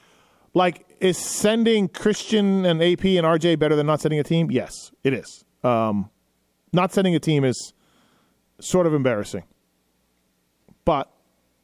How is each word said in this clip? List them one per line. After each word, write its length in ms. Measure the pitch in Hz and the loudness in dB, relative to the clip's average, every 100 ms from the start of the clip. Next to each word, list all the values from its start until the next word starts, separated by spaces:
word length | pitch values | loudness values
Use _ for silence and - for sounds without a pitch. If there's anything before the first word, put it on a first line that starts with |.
| _ _ _ _ _ | _ _ _ _ _
like, 320 | 170 180 - _ _ | 0 0 -2 _ _
is 160 | 185 170 | -2 -2
sending 720 | - - 208 226 226 220 190 | -6 -2 0 2 2 2 0
Christian 800 | - 214 202 - 214 202 190 180 | 0 -2 -2 0 0 2 2 2
and 160 | 165 | 2
A 140 | 170 180 | 2 2
P 200 | 190 185 | 2 2
and 80 | 160 | 2
R 120 | 165 | 2
J 160 | 170 | 2
better 220 | 160 151 151 | 2 2 2
than 100 | 147 | 2
not 140 | 151 | 0
sending 180 | 160 151 | 0 -2
a 60 | |
team? 260 | 135 165 160 | -2 0 0
Yes, 400 | 123 - - - _ | -2 -4 -14 -20 _
it 100 | 135 | -4
is. 300 | 127 - - _ _ | -4 -8 -20 _ _
Um, 480 | 127 117 110 104 98 _ _ _ _ _ _ | -2 0 0 -2 -6 _ _ _ _ _ _
not 200 | 170 185 | -2 0
sending 220 | 208 190 | 0 0
a 60 | 165 | 0
team 240 | 160 151 | 0 0
is 280 | 135 120 - _ _ _ _ _ _ _ _ _ | 0 -2 -8 _ _ _ _ _ _ _ _ _
sort 260 | - 185 170 | -4 0 2
of 80 | |
embarrassing. 500 | 151 131 107 101 95 - _ _ _ _ _ _ _ _ _ _ _ _ _ | 0 0 -2 -6 -12 -14 _ _ _ _ _ _ _ _ _ _ _ _ _
But, 260 | - 147 139 _ _ _ _ _ | -2 -2 -4 _ _ _ _ _